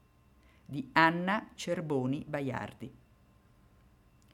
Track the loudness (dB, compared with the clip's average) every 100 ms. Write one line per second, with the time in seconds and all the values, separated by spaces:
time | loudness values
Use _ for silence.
0 | -20 _ _ -20 -20 -20 -10 -8 0 6
1 | 6 6 0 -2 -4 -8 -4 -2 0 0
2 | 0 -2 -4 -4 -4 -4 -8 -10 -16 -16
3 | -20 -20 -20 -20 -20 -20 -20 -20 -20 -20
4 | -20 -20 -20